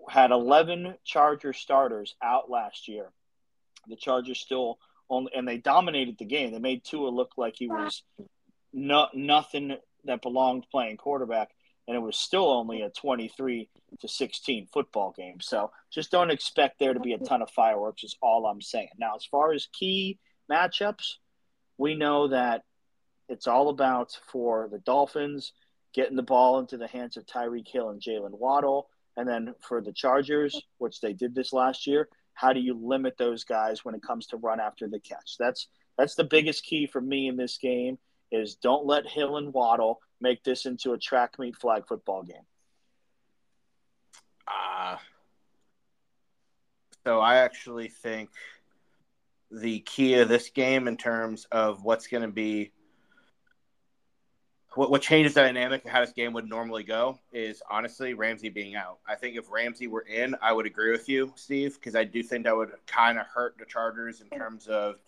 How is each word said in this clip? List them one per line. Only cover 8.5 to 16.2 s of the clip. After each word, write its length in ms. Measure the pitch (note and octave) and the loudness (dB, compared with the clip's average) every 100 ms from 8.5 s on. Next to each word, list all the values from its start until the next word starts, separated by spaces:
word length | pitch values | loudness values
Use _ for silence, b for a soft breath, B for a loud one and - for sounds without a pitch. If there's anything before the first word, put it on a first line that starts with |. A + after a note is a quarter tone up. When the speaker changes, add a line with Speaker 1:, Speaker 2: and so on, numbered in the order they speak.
| _ _ | _ _
Speaker 1:
no, 380 | C3 C#3 D3 D3+ | -6 2 4 2
nothing 640 | C3+ C#3+ D3+ D3+ D3 C#3+ C3+ _ _ | 0 2 2 2 -6 -6 -10 _ _
that 160 | C3+ B2 | -8 -6
belonged 460 | B2+ B2+ C3 B2+ - | -2 2 2 0 -4
playing 280 | C#3 A#2 G#2+ | -4 -4 -4
quarterback, 540 | C#3+ C#3 A#2 A2+ G#2 _ _ _ - | -4 -2 -2 -2 -4 _ _ _ -6
and 80 | A#2+ | -6
it 40 | |
was 180 | A2+ - | -4 -4
still 320 | - F#3 E3+ | -2 2 4
only 320 | B2 A2+ A2 | 2 0 -6
a 80 | G2+ | -8
twenty-three 760 | - C#3+ B2 A2+ - C3+ A#2 A2 _ _ - | -6 -4 -2 -4 -6 -4 -4 -8 _ _ -16
to 80 | - | -10
sixteen 580 | - B2+ - - A#2 F#2 | -6 -6 -6 -6 -6 -4
football 420 | D3 C3 G#2+ F#2+ - | -4 -2 -4 -6 -8
game. 240 | F2+ F2+ | -16 -14
So 300 | - A2+ - b _ | -6 -4 -4 b _
just 200 | D#3 D3+ | -10 0
don't 200 | F3+ | 2